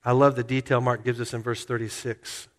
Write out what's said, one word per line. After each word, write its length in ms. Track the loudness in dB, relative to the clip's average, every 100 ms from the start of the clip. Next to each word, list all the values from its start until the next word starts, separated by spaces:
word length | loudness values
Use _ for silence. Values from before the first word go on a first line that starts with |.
| 4
I 60 |
love 240 | 6 6 4
the 80 |
detail 380 | -2 -2 2 2
Mark 200 | 2 0
gives 160 | -2 -4
us 140 | -4
in 100 | -6
verse 220 | -4 -6
thirty-six. 840 | -4 -4 -4 -6 -8 -8 -10 -14 -16